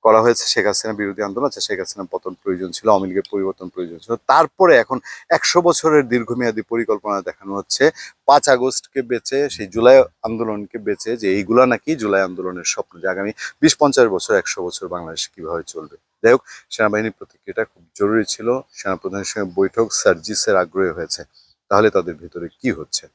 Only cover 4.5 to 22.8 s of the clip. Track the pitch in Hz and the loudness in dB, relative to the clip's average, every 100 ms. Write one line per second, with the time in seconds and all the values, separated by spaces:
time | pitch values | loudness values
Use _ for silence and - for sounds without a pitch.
4.5 | _ 185 135 113 127 - - - 160 - | _ 6 6 4 -4 -8 -20 -2 0 2
5.5 | 180 175 165 160 151 127 123 113 120 120 | 2 4 2 4 2 2 -2 -2 -2 -2
6.5 | 107 101 117 110 104 107 98 90 - 98 | -2 -4 -4 -2 -4 -2 -6 -6 -12 -10
7.5 | 98 - - 147 - - _ - 143 - | -8 -6 2 2 0 -20 _ 4 4 6
8.5 | 127 127 - _ 135 120 120 - 135 143 | 2 2 -4 _ -8 -4 -6 -4 -4 -4
9.5 | - 101 104 117 131 127 _ 113 113 113 | -6 -8 4 8 8 6 _ -8 -4 -4
10.5 | 104 104 117 104 98 - 120 104 98 95 | -6 -8 -8 -6 -6 -6 -4 0 0 2
11.5 | 113 127 113 - 156 107 98 95 90 92 | 4 4 2 -2 -4 0 0 0 -4 -10
12.5 | 90 85 - - 85 92 92 101 - - | -6 -6 -6 -8 -8 -6 -4 -6 -8 -14
13.5 | _ 151 - 147 135 117 95 - 101 - | _ -4 0 2 4 2 2 0 0 0
14.5 | - 87 - 92 87 82 80 - - 80 | -8 -8 -8 -10 -10 -10 -10 -12 -12 -8
15.5 | 85 80 82 76 73 _ _ 110 131 - | -8 -8 -14 -16 -20 _ _ 4 4 2
16.5 | - _ - 110 107 110 - 98 _ - | -20 _ -2 0 0 -4 -8 -20 _ -10
17.5 | 95 107 _ 85 - 101 110 104 - 110 | -6 -6 _ _ -2 0 0 -2 -4 -4
18.5 | 131 - - 98 92 95 98 95 - 98 | -4 -6 -12 -6 -6 -6 -8 -8 -6 -6
19.5 | 87 95 - 113 - 107 87 82 104 - | 0 0 0 -2 2 2 2 -2 -2 2
20.5 | 95 87 92 92 80 80 - 78 _ _ | 2 0 -2 -2 -4 -8 -8 -10 _ _
21.5 | _ _ 101 107 98 87 78 85 87 85 | _ _ 4 4 2 -2 -10 -14 -12 -12
22.5 | _ - 87 | _ -4 -4